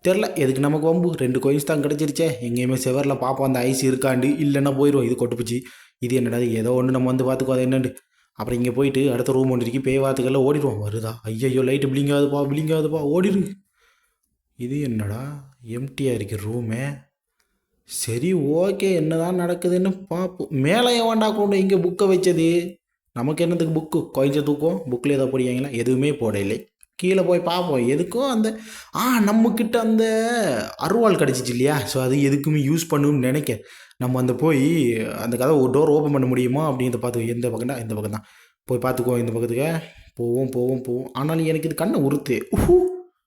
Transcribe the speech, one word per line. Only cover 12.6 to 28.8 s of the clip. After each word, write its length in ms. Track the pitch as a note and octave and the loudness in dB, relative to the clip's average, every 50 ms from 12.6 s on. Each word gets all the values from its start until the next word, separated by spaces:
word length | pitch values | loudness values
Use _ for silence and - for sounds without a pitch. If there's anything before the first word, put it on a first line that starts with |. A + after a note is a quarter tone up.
| D#3 D#3 | 0 0
ஆகுதுப்பா, 400 | D#3+ D#3+ D3+ D#3 D3+ D#3+ D3 C#3+ D3 | 0 0 0 0 -2 -2 -2 0 0
ஓடிடு. 360 | F3 F#3 G3+ F#3+ G3+ F3 - - - _ _ _ _ _ _ _ _ _ _ _ _ _ _ _ _ _ _ _ | 2 2 2 2 2 0 -2 -4 -14 _ _ _ _ _ _ _ _ _ _ _ _ _ _ _ _ _ _ _
இது 240 | _ A#2+ B2 C3+ C#3+ | _ -8 -6 -4 -4
என்னடா, 720 | D3 C3 A#2 A2 G#2 G2 G#2 A#2 C3 C#3+ D3 C#3+ C3+ C3+ - _ B2 | -4 -2 -2 -4 -4 -4 -6 -6 -8 -10 -12 -14 -16 -20 -20 _ -14
எம்டியா 460 | A2+ A2 A#2+ C3+ C#3 - - C#3 C3 A#2+ | -12 -10 -10 -10 -10 -6 -4 -2 -2 0
இருக்கு 240 | A2 G#2 F#2+ A#2+ | -2 -4 -6 -8
ரூமே. 600 | G#2 F#2+ G#2+ A2+ A#2+ A#2+ A2 A2 A#2+ C3 C#3+ C#3+ C3+ - _ _ _ _ _ _ _ _ _ _ _ _ _ _ _ _ | -8 -6 -6 -6 -6 -4 -4 -4 -4 -4 -6 -8 -10 -16 _ _ _ _ _ _ _ _ _ _ _ _ _ _ _ _
சரி, 500 | _ - - - - A2+ A#2+ B2+ F3+ F#3 | _ -10 -8 -6 -4 -4 -2 0 0 2
ஓகே, 600 | F3 C#3+ C#3 D3 E3 F3+ G3+ G3 G3 G3 F#3+ F#3+ | 2 2 2 2 2 2 0 0 0 0 0 2
என்னதான் 460 | E3+ D#3 D#3 D#3+ D#3+ E3 F3 F#3 F3+ | 2 0 0 0 0 0 0 0 0
நடக்குதுன்னு 640 | F3 F3 F3 F3 - F3+ F3 F3+ F#3 F#3+ F#3 - - - | 0 -2 -2 -2 0 0 2 2 2 0 -2 -4 -6 -8
பார்ப்போம். 400 | D#3+ F3 F#3 F3+ - - D#3+ - | -4 -4 -4 -4 -6 -8 -10 -4
மேலே 500 | D#3+ C3+ C3 D3 F#3 A#3 A#3+ B3 A#3+ A#3+ A3+ | -2 0 2 4 4 4 4 2 2 2 2
எவன்டா 340 | A3+ A3+ A3 A3 G#3+ G#3 | 2 2 2 2 2 2
கொண்டு 220 | G#3+ G3+ G3+ G3+ G3 | 2 0 2 2 2
இங்க 180 | F#3+ F#3+ F#3+ | 2 4 2
புக்கை 320 | F3+ E3+ F3+ F3+ - G#3 F#3+ | 2 2 0 0 2 2 2
வச்சது? 680 | F#3+ F3+ F3+ F#3 E3+ D#3+ E3 E3 E3+ F3 E3+ F3+ - _ _ _ _ _ _ _ _ | 4 4 4 2 2 4 2 2 2 2 0 -4 -10 _ _ _ _ _ _ _ _
நமக்கு 320 | B2 A#2+ C#3 D#3+ D#3 E3+ | -4 -2 -2 0 0 0
என்னத்துக்கு 360 | E3+ F3 E3 E3+ D#3+ D#3+ D#3 | 0 2 0 0 0 0 -2
புக்கு? 300 | D#3 D#3 - E3 - - - | -2 -2 -2 -2 -2 -2 0
coins-ஐ 240 | C#3+ C3+ C#3 C#3+ D3+ | 2 2 2 2 2
தூக்குவோம். 400 | C#3+ C#3+ D3 C#3+ D3 E3 F#3 F#3+ - C3 | 0 0 0 0 0 0 0 -2 -4 -4
புக்கில் 200 | B2 A#2+ - C#3+ | -6 -4 0 0
ஏதோ 140 | C#3+ C3+ C3+ | 0 2 0
போடுவீங்களா? 480 | C3 C3 C3 B2+ B2 B2 B2 C3+ C#3+ C3 | 0 0 0 0 0 0 -2 -4 -4 -4
எதுவுமே 380 | A#2 A#2 A#2+ C3 B2+ C3+ D3 | -4 0 0 2 2 2 0
போடலை. 580 | D3 - B2 A2 G2+ G2+ G2 G2 A2+ - - _ _ _ _ _ _ | 0 0 -2 -2 -2 -2 -2 -2 -4 -6 -8 _ _ _ _ _ _
கீழே 280 | _ - F3+ F#3+ F#3+ F3+ | _ -2 0 2 2 2
போய் 180 | - F3+ F3 | 2 2 2
பார்ப்போம். 480 | F3 F3+ E3+ F3+ F3 F3 C#3+ B2+ A#2+ A#2+ | 2 0 -2 -2 0 0 0 0 2 0
எதுக்கும் 400 | C3+ D3 F3 F3 - A#3 C4+ C#4 | 0 0 -2 -4 -2 -2 -2 0
அந்த, 300 | B3+ A3 G#3+ A3 A3 - - - - - | 0 0 0 0 -2 -6 -14 -18 -20 -20